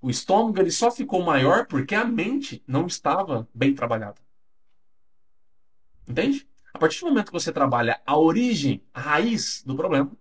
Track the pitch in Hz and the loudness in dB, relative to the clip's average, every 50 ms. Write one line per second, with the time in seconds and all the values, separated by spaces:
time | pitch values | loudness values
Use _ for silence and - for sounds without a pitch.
0 | - 127 123 - - - 190 208 233 226 208 185 190 170 165 - 233 240 240 - | -4 -4 -4 -4 0 2 4 4 4 2 2 2 2 2 2 2 2 0 0 0
1 | 262 - - 180 175 165 151 135 131 139 175 220 - - - 139 - - 196 208 | -6 -2 -2 0 0 2 2 4 4 4 4 4 2 0 -4 -4 -2 0 -2 0
2 | 233 240 240 226 - 214 269 277 277 - - - _ - 127 143 175 180 - - | 0 0 0 0 -2 -2 -2 -4 -4 -6 -12 -14 _ -4 -2 -2 -2 -2 -6 -4
3 | - 147 151 185 196 180 143 113 113 - _ 113 131 139 139 139 123 117 117 110 | -2 0 0 0 0 -2 -4 -6 -6 -8 _ 0 2 2 2 0 -2 -2 -2 -4
4 | 107 101 101 _ - - - - - - - - - - - - - - - - | -4 -8 -12 _ -20 -20 -20 -20 -20 -20 -20 -20 -20 -20 -20 -20 -20 -20 -20 -20
5 | - - - - - - - - - - - - - - - - - - - - | -20 -20 -20 -20 -20 -20 -20 -20 -20 -20 -20 -20 -20 -20 -20 -20 -20 -20 -20 -20
6 | - - 127 143 190 269 277 277 - - - - - - - - 160 160 - - | -14 -8 -4 -2 0 0 0 -2 -6 -14 -20 -20 -20 -18 -4 0 0 0 0 0
7 | 370 339 285 226 202 - - 170 - - 160 - 139 131 131 120 113 117 - - | -2 0 0 0 0 -2 -6 -6 -6 -4 -2 0 0 2 2 2 2 0 0 -2
8 | - - 143 151 160 160 180 214 247 247 226 165 143 135 107 98 - - _ - | -2 0 2 4 6 6 4 4 2 2 0 0 0 -2 -2 -2 -6 -16 _ -10
9 | 131 151 147 156 185 240 226 - - - - - - 127 135 135 160 - 156 139 | -4 -2 0 0 2 0 0 -2 -4 -6 -8 -10 -8 -8 -6 -4 -2 0 2 0
10 | 139 139 - _ | 0 0 -6 _